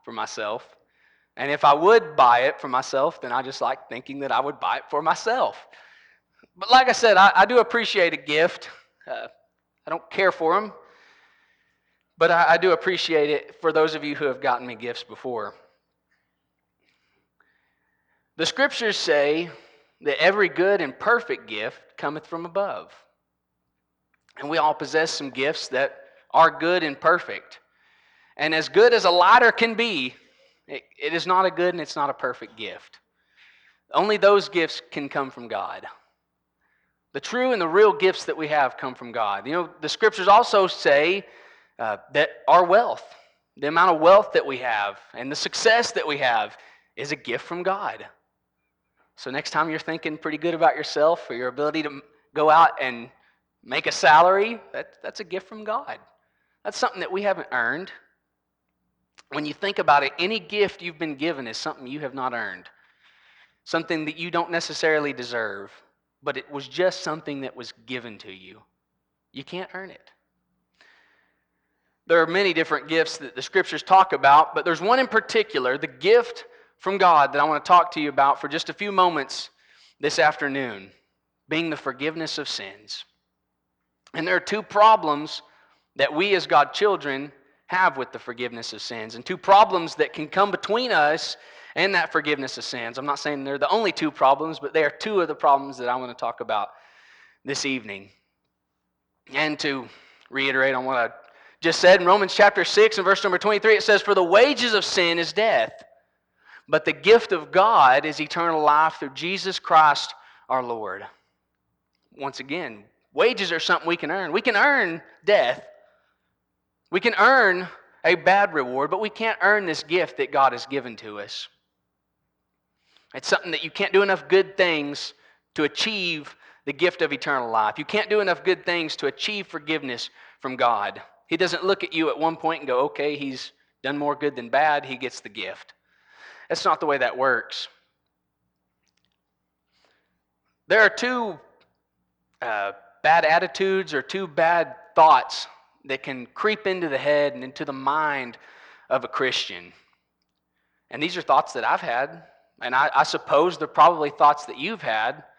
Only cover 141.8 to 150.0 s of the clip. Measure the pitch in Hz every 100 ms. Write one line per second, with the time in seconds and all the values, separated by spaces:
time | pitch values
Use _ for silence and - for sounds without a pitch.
141.8 | _ _ _ _ _ - 120 107 98 98
142.8 | _ _ 151 165 156 165 175 - 190 190
143.8 | 170 147 - 190 185 147 165 170 156 -
144.8 | - - 160 131 - - - - _ _
145.8 | - 135 - 131 120 - 214 214 202 185
146.8 | 170 135 139 147 143 127 131 - 151 135
147.8 | 135 151 151 139 120 113 - - - -
148.8 | - 127 120 - 131 - - 92 87 _
149.8 | _ _